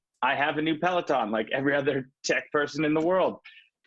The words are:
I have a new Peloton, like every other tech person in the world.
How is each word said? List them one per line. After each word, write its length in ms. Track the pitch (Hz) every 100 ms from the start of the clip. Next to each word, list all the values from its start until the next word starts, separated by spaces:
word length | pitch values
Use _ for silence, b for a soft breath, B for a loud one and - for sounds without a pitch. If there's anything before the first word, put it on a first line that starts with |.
| _ -
I 100 | 131
have 240 | 135 147 151
a 40 |
new 180 | 160 156
Peloton, 500 | 180 180 170 139 107
like 180 | 110 110
every 220 | 135 139 143
other 340 | 139 139 131 _ -
tech 260 | 131 -
person 320 | 147 143 151
in 100 | 151 156
the 100 | 165
world. 320 | 185 143 98 B B B _